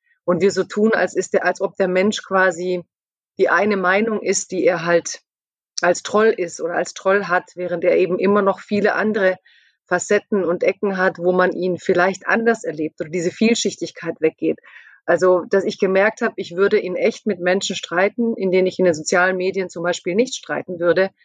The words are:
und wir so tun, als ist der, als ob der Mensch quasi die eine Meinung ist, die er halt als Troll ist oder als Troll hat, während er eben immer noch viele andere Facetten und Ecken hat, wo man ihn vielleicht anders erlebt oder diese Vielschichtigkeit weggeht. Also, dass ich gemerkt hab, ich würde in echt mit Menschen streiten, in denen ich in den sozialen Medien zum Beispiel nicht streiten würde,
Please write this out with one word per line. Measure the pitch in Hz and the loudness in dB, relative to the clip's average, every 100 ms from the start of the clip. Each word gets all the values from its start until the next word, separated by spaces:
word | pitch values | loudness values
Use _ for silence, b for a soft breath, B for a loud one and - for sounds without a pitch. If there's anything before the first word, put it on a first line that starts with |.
| _ _ | _ _
und | - 175 | -2 2
wir | 190 | 2
so | 185 | 0
tun, | 185 - 220 | -4 0 0
als | 220 175 165 | 2 0 -2
ist | 185 | -2
der, | 202 180 | 0 0
als | 180 | -2
ob | 196 - | -4 -2
der | 190 | -2
Mensch | 185 202 214 | 2 0 -2
quasi | - 190 185 165 185 180 170 _ _ _ _ - | -2 0 2 0 -4 -4 -6 _ _ _ _ -2
die | 190 | 2
eine | - 208 202 | 2 2 0
Meinung | 180 196 226 220 | 2 0 0 -2
ist, | - 196 - | -2 -4 -4
die | 185 | 0
er | 147 175 170 | 0 0 2
halt | 170 - - _ _ _ _ _ - | 0 0 -10 _ _ _ _ _ -2
als | 175 175 | 0 0
Troll | - 208 220 - | 0 2 2 2
ist | 175 - | -4 -6
oder | 165 170 | -6 -4
als | 180 | -4
Troll | - 190 202 180 | -4 0 0 0
hat, | 180 - - | -2 -2 -8
während | 180 170 | -6 -2
er | 180 175 | 2 2
eben | 180 175 | 2 0
immer | 190 202 | 2 2
noch | 196 185 | 2 -2
viele | - 202 196 | -2 0 0
andere | - 208 214 185 185 b b b b - | 0 0 0 0 -2 b b b b -4
Facetten | 175 - 208 - 208 | -2 2 0 0 -2
und | 170 175 | 0 0
Ecken | - 196 208 190 | 0 0 -2 0
hat, | 185 175 | 0 0
wo | 175 | 0
man | 185 180 | 2 2
ihn | - 180 170 | 0 -2 -2
vielleicht | - 175 180 190 - | 0 2 2 0 -2
anders | 220 226 226 | 0 2 0
erlebt | - 151 156 - | -2 -6 -6 -8
oder | 156 | -8
diese | 175 170 | -4 -4
Vielschichtigkeit | - 226 233 208 - 175 - 165 - | 0 2 2 -2 -4 -10 -10 -10 -2
weggeht. | 156 - 160 156 B B B B - | -2 0 -4 -4 B B B B 0
Also, | 170 185 180 160 | 2 4 4 2
dass | 196 190 | 0 0
ich | - | -2
gemerkt | 190 190 208 - | 0 2 0 0
hab, | 226 - | -6 -6
ich | 190 170 | -8 0
würde | 196 208 | 2 2
in | 180 180 | 0 -2
echt | 190 - 220 | -2 -2 -4
mit | 180 | -4
Menschen | 180 190 - 185 | 0 0 -2 -8
streiten, | - 170 196 208 233 226 | -4 0 0 0 -2 -2
in | 190 | 0
denen | 185 185 | 2 2
ich | - | 2
in | 185 | 2
den | |
sozialen | 151 156 185 180 185 | 0 0 0 2 0
Medien | 185 190 180 | -2 -4 -6
zum | 175 | -6
Beispiel | 170 180 - 185 | -6 -4 -2 0
nicht | 254 - | 0 -2
streiten | - 147 - 175 | -8 -8 -6 -2
würde, | 175 165 190 _ | 2 2 2 _